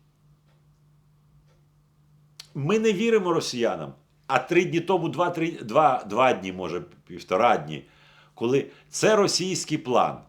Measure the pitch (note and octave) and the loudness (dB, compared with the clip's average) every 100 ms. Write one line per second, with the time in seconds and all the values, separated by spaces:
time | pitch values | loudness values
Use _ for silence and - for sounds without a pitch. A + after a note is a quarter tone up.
0 | _ _ _ _ _ _ _ _ _ _ | _ _ _ _ _ _ _ _ _ _
1 | _ _ _ _ _ _ _ _ _ _ | _ _ _ _ _ _ _ _ _ _
2 | _ _ _ - - - C#3+ G#3+ A3 G3+ | _ _ _ -20 -14 -6 0 2 2 2
3 | A#3 A3 F3+ E3 - B2 A2+ F2 D2 C#2 | 2 2 2 0 -2 -2 -2 -2 -8 -14
4 | _ _ - B2+ - F3 F3+ D#3+ E3 F#3 | _ _ -2 -2 2 0 2 -2 -2 -2
5 | E3 C3+ F3 - E3 D3 B2 A#2+ D3+ B2+ | -2 -2 -2 -2 -6 -6 -2 2 4 2
6 | G#2 G#2 B2+ G#2 F#2+ F#2 F2 F2 - - | -2 2 2 2 -4 -8 -6 -6 -10 -16
7 | - F2 - F#2 A#2+ G2 D2+ D2 - _ | -20 -18 -2 2 4 2 -2 -12 -14 _
8 | _ _ _ - A#2 C3+ - - _ - | _ _ _ -6 0 0 -2 -10 _ -2
9 | F#3 G#3+ G3 - F#3 F3 - D3+ B2 A#2 | 2 4 2 0 -2 -4 -6 -6 0 2
10 | E2 C2+ | 2 -2